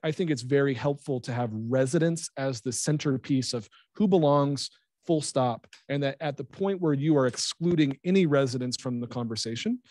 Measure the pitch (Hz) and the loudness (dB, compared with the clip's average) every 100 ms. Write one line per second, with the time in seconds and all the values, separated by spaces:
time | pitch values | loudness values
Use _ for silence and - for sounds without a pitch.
0 | 160 156 170 139 123 139 139 123 143 143 | -4 -2 -2 -2 0 2 2 0 -2 -4
1 | - 127 - 120 120 110 113 131 131 165 | -4 -6 -4 -4 -4 -4 -2 0 2 2
2 | 165 165 - - 135 123 131 113 - 151 | 0 -2 -8 -6 -6 -4 -6 -4 -2 0
3 | 151 131 - 135 120 120 - _ _ - | 0 -2 0 0 0 -6 -10 _ _ -2
4 | 208 185 147 143 143 139 - _ _ _ | 2 4 4 4 2 -2 -8 _ _ _
5 | - 160 143 139 123 113 _ - - 143 | -2 -2 0 0 0 -2 _ -20 -6 -4
6 | 139 135 156 139 135 - 196 190 165 143 | -4 -4 -6 -6 -10 -6 -4 0 0 2
7 | 151 147 127 - - - 170 170 143 135 | 4 4 4 0 -6 -2 0 2 2 0
8 | 180 196 170 139 139 123 127 123 131 120 | 2 4 4 4 2 0 -4 -6 -4 -6
9 | 120 123 117 110 113 117 214 247 _ | -4 -6 -4 -4 -6 -4 -4 -4 _